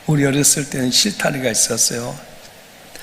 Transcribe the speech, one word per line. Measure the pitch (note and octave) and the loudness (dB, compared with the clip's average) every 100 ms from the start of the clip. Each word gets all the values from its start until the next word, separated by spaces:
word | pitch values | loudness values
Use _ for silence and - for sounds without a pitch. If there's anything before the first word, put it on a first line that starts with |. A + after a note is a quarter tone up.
| - | 0
우리 | D3 | 2
어렸을 | C#3 C#3 C#3+ D3+ C#3 | 4 4 2 0 -2
때는 | C#3 B2+ | -2 0
실타래가 | A#2+ G#3 - D#3+ C#3 B2+ | 0 0 0 -2 -2 -2
있었어요. | G#2+ - A2+ - A#2+ B2 C#3+ - - - - - - - - | 0 0 0 0 -2 -8 -10 -16 -20 -20 -20 -20 -20 -20 -20